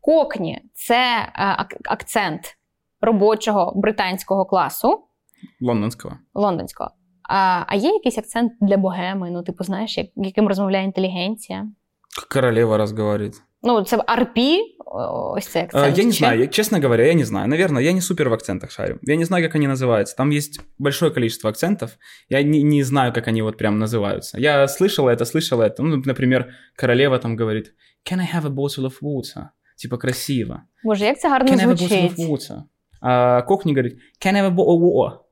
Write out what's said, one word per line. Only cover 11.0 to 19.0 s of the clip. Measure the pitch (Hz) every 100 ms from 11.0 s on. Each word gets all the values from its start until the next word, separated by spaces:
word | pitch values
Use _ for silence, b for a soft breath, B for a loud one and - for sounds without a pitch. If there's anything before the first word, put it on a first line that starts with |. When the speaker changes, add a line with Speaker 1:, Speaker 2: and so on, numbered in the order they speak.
| 190 180 185 214 - 190 214 208 _ _ _ -
Speaker 2:
Как | -
королева | 135 127 113 117 107
разговаривает. | 107 110 107 104 104 - _ _
Speaker 1:
Ну, | 240 233
це | 190 233 -
ар | 226 240
пі, | - 262 349 453 _ -
о-, | - - - - -
ось | -
цей | 170
Speaker 2:
Э, | 170
Speaker 1:
акцент, | 139 143 143
Speaker 2:
я |
не | 233
Speaker 1:
чи? | -
Speaker 2:
знаю, | - 113
я, | 143
честно | - 214 185
говоря, | 139 113 131
я |
не | 170 117
знаю. | 101 101
Наверное, | 156 185 135
я | 143
не | 185
супер | 175 175 135
в |
акцентах | 113 - 95 -
шарю. | - - -